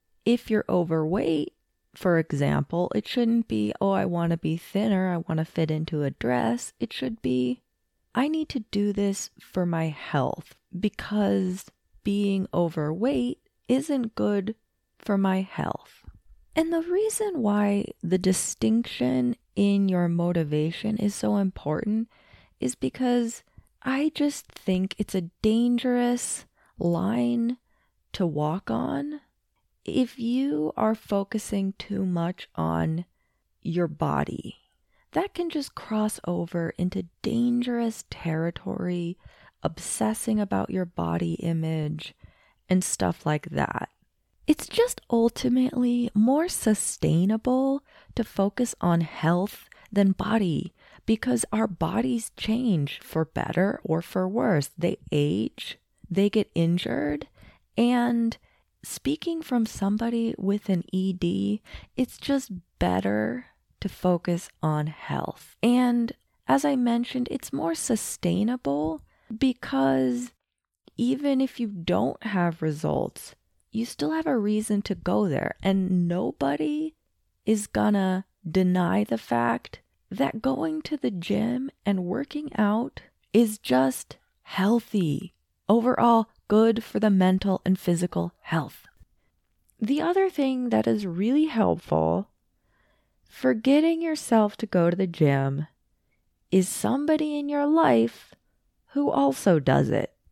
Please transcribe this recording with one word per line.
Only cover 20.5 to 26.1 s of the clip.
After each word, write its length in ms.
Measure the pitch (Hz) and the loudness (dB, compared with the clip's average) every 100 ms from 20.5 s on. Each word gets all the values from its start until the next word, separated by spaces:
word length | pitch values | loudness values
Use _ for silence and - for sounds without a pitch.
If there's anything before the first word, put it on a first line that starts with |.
| 151 156 - 214 214 | 0 0 -2 -4 -2
is 160 | 208 | -2
so 220 | 202 214 208 | -2 0 0
important 720 | 196 - 147 151 208 220 233 _ _ - _ - | 0 -2 -4 -4 -2 -2 -4 _ _ -20 _ -6
is 140 | 254 | -6
because 680 | - 262 - 254 247 233 - _ _ - _ | -4 -6 -2 0 2 0 -6 _ _ -20 _
I 300 | - 269 311 | -4 -2 -2
just 320 | - 294 285 - | 0 -2 -2 -12
think 420 | - - 185 190 - | -10 -2 0 -2 -4
it's 160 | 208 | -4
a 160 | 190 175 - | -4 -4 -2
dangerous 1000 | 220 220 240 240 254 247 240 | 2 4 2 2 2 2 2